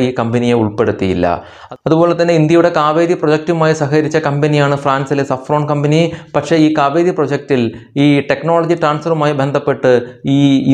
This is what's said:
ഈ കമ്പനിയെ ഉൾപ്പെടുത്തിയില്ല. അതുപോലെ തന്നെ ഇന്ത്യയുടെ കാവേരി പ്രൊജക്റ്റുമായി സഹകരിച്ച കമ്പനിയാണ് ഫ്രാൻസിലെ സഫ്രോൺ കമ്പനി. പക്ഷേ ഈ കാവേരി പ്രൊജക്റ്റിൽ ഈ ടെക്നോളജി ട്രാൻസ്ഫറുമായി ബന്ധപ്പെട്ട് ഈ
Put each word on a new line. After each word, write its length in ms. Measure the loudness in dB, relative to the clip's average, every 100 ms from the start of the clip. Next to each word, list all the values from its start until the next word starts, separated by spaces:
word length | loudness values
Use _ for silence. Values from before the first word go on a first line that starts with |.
| 0
ഈ 40 | -2
കമ്പനിയെ 380 | -2 0 0 0
ഉൾപ്പെടുത്തിയില്ല. 640 | 0 -2 -2 -2 -2 0 0 -2 -8 -20 -20 -8 0
അതുപോലെ 300 | 2 2 2
തന്നെ 140 | 0 2
ഇന്ത്യയുടെ 300 | 4 4 4 2
കാവേരി 360 | 0 2 0 0
പ്രൊജക്റ്റുമായി 540 | 0 0 0 0 0 0
സഹകരിച്ച 400 | 0 0 0 -2 -2
കമ്പനിയാണ് 480 | -2 0 2 0 0
ഫ്രാൻസിലെ 420 | -2 -2 -2 -4 -2
സഫ്രോൺ 320 | -6 -4 -2 -2
കമ്പനി. 300 | -2 0 0 0 -4 -6 -4
പക്ഷേ 220 | 0 2 2
ഈ 20 | 2
കാവേരി 340 | 0 0 0 0
പ്രൊജക്റ്റിൽ 440 | -2 -4 -2 -2 -2 -6 -6 0
ഈ 40 | 2 2 0
ടെക്നോളജി 460 | -2 0 0 0 0
ട്രാൻസ്ഫറുമായി 540 | -2 -2 -2 -2 -2 0
ബന്ധപ്പെട്ട് 520 | -2 -2 -2 0 2 2 0 -6 0 2
ഈ 20 | 4 4 4